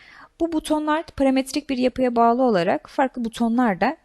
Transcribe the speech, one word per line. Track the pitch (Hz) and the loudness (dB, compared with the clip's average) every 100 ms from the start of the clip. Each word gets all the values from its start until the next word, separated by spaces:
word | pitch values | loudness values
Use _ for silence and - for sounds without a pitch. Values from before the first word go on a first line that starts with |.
| - - - - | -20 -20 -18 -6
Bu | 339 | -4
butonlar | 311 - 311 302 302 339 | -4 -2 -2 0 -4 -4
parametrik | - 269 262 269 294 - | -2 0 2 -2 -6 -4
bir | 254 | -2
yapıya | 254 254 254 233 | -2 0 -2 2
bağlı | 233 240 | 2 4
olarak | 254 196 175 277 - | 2 2 2 -2 -4
farklı | - 269 - 226 | -2 -2 -2 -8
butonlar | - 233 233 247 180 | -2 -2 2 0 2
da | 226 320 | -2 -2